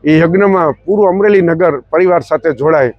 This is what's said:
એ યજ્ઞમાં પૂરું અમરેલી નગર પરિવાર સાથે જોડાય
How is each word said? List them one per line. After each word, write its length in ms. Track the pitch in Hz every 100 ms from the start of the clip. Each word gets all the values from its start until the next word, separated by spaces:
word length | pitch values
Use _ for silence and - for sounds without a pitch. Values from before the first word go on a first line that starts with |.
એ 140 | 147 156
યજ્ઞમાં 560 | 165 185 202 190 160 135
પૂરું 240 | - 208 202
અમરેલી 340 | 185 208 202
નગર 380 | 170 165 175 143
પરિવાર 400 | - 160 185 175
સાથે 320 | 135 156 165
જોડાય 400 | 131 147 156 127